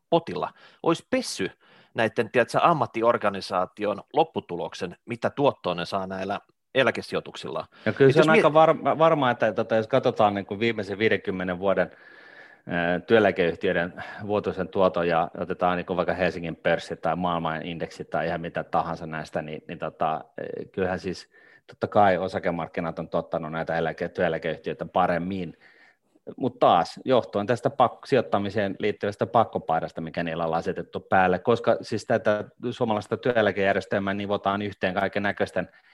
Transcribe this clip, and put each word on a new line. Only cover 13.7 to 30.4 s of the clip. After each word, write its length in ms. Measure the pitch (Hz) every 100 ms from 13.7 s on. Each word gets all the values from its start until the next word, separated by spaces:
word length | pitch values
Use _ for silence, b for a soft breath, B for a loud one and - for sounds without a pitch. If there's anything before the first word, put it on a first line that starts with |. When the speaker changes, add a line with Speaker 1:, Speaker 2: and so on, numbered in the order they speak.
| 87 87 - B B 104
Speaker 2:
vuotuisen 400 | 104 117 92 92
tuoton 400 | 104 92 90 85
ja 240 | 82 85 -
otetaan, 400 | 87 90 90 90
niin 80 | 85
kuin, 120 | 90
vaikka 160 | 82
Helsingin 420 | 85 90 82 85 80
pörssi 400 | 87 82 - 82
tai 200 | 85 82
maailman 500 | 90 85 82 80 80
indeksi 400 | 82 80 - 92
tai 220 | 78 82
ihan 140 | 85
mitä 220 | 85 82
tahansa 420 | 78 85 85 80 80
näistä, 360 | 78 76 85
niin, 200 | 78 78 -
niin, 120 | 85
tota, 460 | 78 - 80 78 - -
ee, 280 | - - -
kyllähän 340 | - 92 92
siis 300 | 92 - - b b b _
totta 200 | - -
kai 300 | 107 101 90
osakemarkkinat 800 | 92 95 90 85 78 - 82 80
on 100 | 80
tottanut 420 | 87 80 82 78
näitä 260 | 82 80 82
eläke-, 320 | 80 78 85
työeläkeyhtiöitä 760 | - 87 80 80 78 - 78 82
paremmin, 720 | 95 90 87 87 98 85 - b b b b _ _ - -
mut 220 | 127 -
taas 400 | 143 90 80 - -
johtuen 420 | 127 - 101 101
tästä 220 | 117 -
pakko-, 360 | - 120 - -
sijoittamiseen 680 | 123 - 104 101 107 98 -
liittyvästä 460 | 104 98 104 104 117
pakkopaidasta, 760 | 117 - 90 - 80 80 -
mikä 220 | 82 87
niillä 220 | 85 80